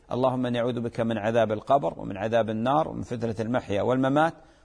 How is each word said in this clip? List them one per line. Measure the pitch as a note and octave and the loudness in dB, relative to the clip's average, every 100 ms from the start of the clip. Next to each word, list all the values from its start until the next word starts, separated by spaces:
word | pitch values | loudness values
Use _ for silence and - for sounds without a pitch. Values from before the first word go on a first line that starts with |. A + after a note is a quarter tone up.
| - | -8
"اللهم | A#2+ C3 B2+ B2 | 0 2 2 0
إني | B2 | 0
أعوذ | A#2+ B2 | 0 -2
بك | A#2 - | -4 -2
من | A2+ A2+ | -2 0
عذاب | G#2 A2+ A2 | 2 2 2
القبر | G#2+ - C#3 D#3+ G#2 | 0 2 2 2 -6
ومن | A2 G2 | -8 -6
عذاب | A2 A2+ A2 | 0 0 0
النار | A2 A#2 D3 D#3+ | 0 0 2 0
ومن | A2+ | -4
فتنة | A2+ A#2+ A#2 A2 | -8 -6 -4 -4
المحيا | A2 B2 - G2+ | -2 -2 -2 0
والممات | G#2+ B2+ C3 C#3+ E3 E3 - _ | 2 2 2 4 2 -2 -16 _